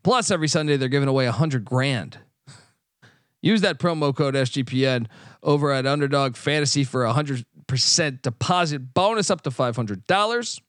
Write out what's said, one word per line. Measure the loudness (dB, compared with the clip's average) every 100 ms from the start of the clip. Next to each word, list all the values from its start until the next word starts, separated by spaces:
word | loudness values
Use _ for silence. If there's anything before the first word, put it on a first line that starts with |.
Plus, | 4 2 2
every | 0 0
Sunday, | 0 0 0
they're | 2
giving | 0 2
away | 2 0
a |
hundred | 0 0 0
grand. | -2 0 0 -2 -6 -16 _ _ -20 -20 _ _ _ _ -20 _ _ _
Use | 2 4
that | 2 0
promo | -2 0 -2 0
code | 0 0
S | -2
G | -2
P | -4 0
N | 0 0 -4 -12 -20 -6
over | 0 2 2
at | 0 0
Underdog | 0 0 0 0 -2
Fantasy | -2 0 0 0
for | -2 0
a | 0
hundred | 0 -2 -6 -8 -20 -6
percent | -2 0 2 0 -2
deposit | -8 -4 0 2 0 -2 -2
bonus | 2 2 2 0
up | -2
to | -2
five | -2 -2 0
hundred | -4 -6 0
dollars. | 2 2 0 -4 -10